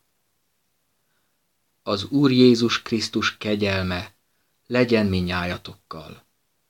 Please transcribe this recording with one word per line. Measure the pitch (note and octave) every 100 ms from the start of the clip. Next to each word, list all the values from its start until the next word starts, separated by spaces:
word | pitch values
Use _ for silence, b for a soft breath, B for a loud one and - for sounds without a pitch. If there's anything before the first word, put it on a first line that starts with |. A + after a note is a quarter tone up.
| _ _ _ _ _ _ _ _ _ _ _ _ _ _ _ _ _ _
Az | - G2+ -
Úr | C#3+ C#3+
Jézus | B2+ B2+ A2+ A#2 -
Krisztus | - A2+ G#2+ A2+ G#2 -
kegyelme | G#2+ G#2+ G2+ F#2+ F#2 F2+ - _ _ _ _ _ -
legyen | B2 A#2+ A2+ G2+
minnyájatokkal. | F#2 F2 F2+ F2 F2 - - - D#2+ D2 - _ _ _ _ _